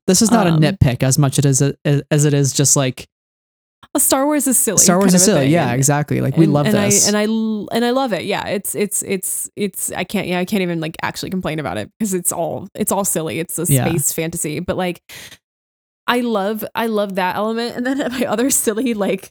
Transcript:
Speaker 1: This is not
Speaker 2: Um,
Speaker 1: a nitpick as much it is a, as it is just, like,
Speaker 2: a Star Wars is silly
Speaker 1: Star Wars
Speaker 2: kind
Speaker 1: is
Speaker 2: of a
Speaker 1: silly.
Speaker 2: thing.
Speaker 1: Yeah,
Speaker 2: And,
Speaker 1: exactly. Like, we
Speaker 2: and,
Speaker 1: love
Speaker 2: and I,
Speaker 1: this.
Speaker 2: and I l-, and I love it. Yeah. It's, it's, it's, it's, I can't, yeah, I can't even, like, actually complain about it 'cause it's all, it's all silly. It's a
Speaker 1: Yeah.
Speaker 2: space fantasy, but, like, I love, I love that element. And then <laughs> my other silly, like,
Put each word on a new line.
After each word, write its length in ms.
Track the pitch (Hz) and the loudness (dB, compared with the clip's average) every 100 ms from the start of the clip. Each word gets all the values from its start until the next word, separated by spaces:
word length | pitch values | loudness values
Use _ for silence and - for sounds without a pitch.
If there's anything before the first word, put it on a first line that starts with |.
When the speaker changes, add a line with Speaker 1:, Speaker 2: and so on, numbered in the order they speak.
| - | 0
Speaker 1:
This 140 | 185 | 2
is 100 | 220 | 4
not 160 | 226 185 | 4 4
Speaker 2:
Um, 160 | 160 | 4
Speaker 1:
a 80 | 151 | 2
nitpick 320 | - - 117 | 4 2 2
as 140 | 131 131 | 2 2
much 200 | 139 131 | 2 2
it 60 | 143 | 2
is 160 | 131 | 2
a, 120 | 139 - - 143 143 | 0 0 0 0 2
as 140 | 151 | 2
it 100 | 151 | 4
is 200 | 143 135 | 2 2
just, 240 | - 139 - | 2 2 2
like, 300 | 131 - - _ _ _ _ _ _ _ - | 0 -4 -12 _ _ _ _ _ _ _ -6
Speaker 2:
a 60 | 302 | -2
Star 260 | - 269 277 | 2 2 2
Wars 220 | 302 269 | 2 2
is 100 | 247 | 0
silly 200 | - 202 | 2 4
Speaker 1:
Star 180 | - 175 | 4 6
Wars 80 | 196 | 6
Speaker 2:
kind 40 | 180 | 6
Speaker 1:
is 120 | 185 | 4
Speaker 2:
of 60 | |
a 20 | 180 | 4
Speaker 1:
silly. 100 | 135 | 4
Speaker 2:
thing. 40 | |
Speaker 1:
Yeah, 160 | 165 135 | 4 2
Speaker 2:
And, 80 | 123 | 2
Speaker 1:
exactly. 460 | 135 143 147 127 | 2 2 0 -2
Like, 160 | 127 135 | 0 2
we 80 | 160 | 4
Speaker 2:
and, 80 | |
Speaker 1:
love 120 | 143 - | 4 2
Speaker 2:
and 100 | - | 2
I, 80 | - | 2
Speaker 1:
this. 240 | 101 - | 2 2
Speaker 2:
and 80 | 208 | 2
I 80 | 214 | 0
l-, 420 | 226 220 214 190 | 0 -2 -4 -4
and 100 | - | -2
I 60 | 240 | 0
love 240 | 254 269 | 0 0
it. 100 | 180 | -2
Yeah. 240 | 185 185 - | -4 -4 -4
It's, 260 | 185 - | -4 -4
it's, 300 | - 202 - - | -4 -4 -4 -4
it's, 440 | 190 - - - - | -6 -4 -8 -8 -6
it's, 340 | 202 - - | -6 -4 -8
I 140 | - 180 | -6 -4
can't, 220 | 202 - | -4 -2
yeah, 120 | 180 | -2
I 60 | 180 | -2
can't 160 | 214 | -2
even, 180 | 180 170 | -2 -2
like, 160 | 160 165 | -6 -6
actually 260 | - - - | -8 -6 -6
complain 280 | 185 180 156 | -6 -4 -4
about 180 | 139 95 | -6 -6
it 140 | 104 - | -8 -6
'cause 140 | 214 | -4
it's 180 | 185 180 | -4 -2
all, 380 | - 160 - 185 | -4 -4 -6 -10
it's 180 | - 214 | -6 -4
all 100 | - | -2
silly. 360 | 196 - 160 123 | -2 -4 -4 -6
It's 200 | 165 - | -6 -6
a 60 | 170 | 0
Speaker 1:
Yeah. 220 | 139 127 | 0 0
Speaker 2:
space 240 | 165 - | -2 -2
fantasy, 460 | - 160 170 156 - | -4 -4 -4 -6 -6
but, 160 | 180 175 | -4 -4
like, 240 | 180 175 - - - - _ _ _ _ _ _ - | -4 -6 -12 -20 -20 -20 _ _ _ _ _ _ -4
I 140 | 240 | -2
love, 440 | 247 214 196 220 214 - | 0 -2 -2 -4 -6 -4
I 120 | 226 | -2
love 280 | 214 202 190 | -2 -2 -2
that 200 | 180 180 | -2 -2
element. 420 | 214 226 240 - | -4 -4 -6 -4
And 80 | 247 | -4
then 120 | 269 | -2
<laughs> 140 | 254 | -4
my 140 | 247 240 | -4 -2
other 240 | 208 262 | 0 0
silly, 440 | - - 214 254 | 0 0 0 -2
like, 360 | 220 196 190 - | 0 -2 -2 -6